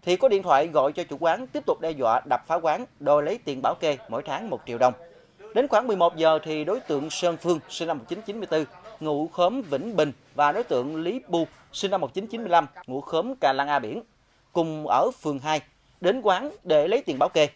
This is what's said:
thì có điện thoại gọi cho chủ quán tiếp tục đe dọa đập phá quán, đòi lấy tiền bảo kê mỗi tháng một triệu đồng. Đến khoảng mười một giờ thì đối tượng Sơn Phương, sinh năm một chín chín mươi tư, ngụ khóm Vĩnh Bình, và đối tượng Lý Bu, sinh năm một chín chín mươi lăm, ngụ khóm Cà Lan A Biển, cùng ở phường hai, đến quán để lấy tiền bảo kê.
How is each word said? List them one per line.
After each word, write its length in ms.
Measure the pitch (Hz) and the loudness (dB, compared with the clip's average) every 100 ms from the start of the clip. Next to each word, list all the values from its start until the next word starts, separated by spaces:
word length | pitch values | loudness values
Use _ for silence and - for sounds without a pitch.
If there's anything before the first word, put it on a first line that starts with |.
thì 140 | - 180 | 0 2
có 140 | 262 | 4
điện 140 | 196 | 2
thoại 240 | 180 139 165 | 4 4 4
gọi 240 | 151 135 | 2 2
cho 120 | 156 | 0
chủ 140 | 170 143 | -8 -2
quán 280 | 165 185 254 | 0 0 -4
tiếp 160 | 294 - | -6 -2
tục 160 | 147 | -2
đe 100 | 160 | -2
dọa 300 | 151 117 120 143 | -2 2 2 0
đập 180 | 123 - | -4 -2
phá 80 | 170 | -2
quán, 300 | 160 165 247 _ | 0 -2 -6 _
đòi 240 | 143 147 | 2 2
lấy 160 | 147 233 - | 2 -4 -6
tiền 160 | 135 | -2
bảo 140 | 127 165 | -2 0
kê 180 | 160 139 - | -2 -2 -6
mỗi 140 | 117 | -8
tháng 260 | 147 143 226 | -6 -8 -6
một 120 | 123 - | -10 -8
triệu 120 | 117 | 2
đồng. 160 | 127 120 - - _ _ - | 2 2 -18 -20 _ _ -4
Đến 140 | 214 277 | -2 2
khoảng 200 | - 254 | 2 2
mười 80 | 196 | 2
một 200 | 170 165 | 2 4
giờ 240 | 160 156 | 2 2
thì 200 | 160 156 | -2 -4
đối 160 | 151 233 | -2 -4
tượng 300 | - 147 151 | -2 -4 -4
Sơn 280 | - 175 165 | -2 -2 -2
Phương, 220 | 170 165 - | -2 -2 -4
sinh 180 | - 165 | -10 -6
năm 100 | 151 | -6
một 60 | 110 | -6
chín 140 | 175 | -10
chín 160 | 208 214 | -10 -10
mươi 100 | 190 | -2
tư, 180 | 160 143 - - - | -2 -2 -10 -20 -10
ngụ 280 | 156 147 156 | -4 -4 -4
khóm 340 | - 180 254 | 0 0 0
Vĩnh 340 | 196 139 202 196 | -4 -6 -2 0
Bình, 160 | 151 123 _ 135 | -2 -2 _ 0
và 160 | 147 | 2
đối 120 | 180 | 2
tượng 320 | 247 131 131 156 | -2 -2 -2 -4
Lý 260 | 170 247 - | -4 -6 -4
Bu, 200 | 170 160 - _ | -2 -2 -8 _
sinh 180 | - 196 | -8 -4
năm 100 | 196 | -2
một 120 | 139 | -2
chín 140 | 180 220 | -6 -8
chín 140 | 226 | -10
mươi 80 | 220 | 2
lăm, 180 | 170 147 - - | 2 2 -10 -10
ngụ 140 | 131 | -10
khóm 340 | 143 165 220 269 | -2 -2 -2 0
Cà 180 | 143 | 2
Lan 140 | 135 143 | 2 0
A 120 | 143 | 0
Biển, 220 | 110 170 - _ _ _ _ | -2 -8 -12 _ _ _ _
cùng 340 | 175 165 156 151 | -2 -2 -4 2
ở 240 | 117 190 | 2 2
phường 280 | 254 151 139 | 0 -6 -4
hai, 220 | 139 156 - _ _ _ | -2 -2 -4 _ _ _
đến 200 | 180 254 | 0 2
quán 300 | 208 185 285 - | 2 0 -2 -12
để 240 | 180 151 156 | 2 2 4
lấy 140 | 233 | 0
tiền 180 | - 135 | -2 0
bảo 100 | 160 | 0
kê. 200 | 165 147 | 4 2